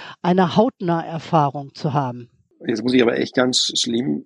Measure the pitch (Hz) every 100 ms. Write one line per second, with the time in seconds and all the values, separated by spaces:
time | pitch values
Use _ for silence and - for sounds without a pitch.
0 | - - 180 185 175 131 247 - 175 170
1 | 160 165 - 165 143 147 139 - 156 147
2 | 131 123 120 _ _ _ - 110 120 127
3 | 117 131 - - 127 127 - - - 117
4 | 143 147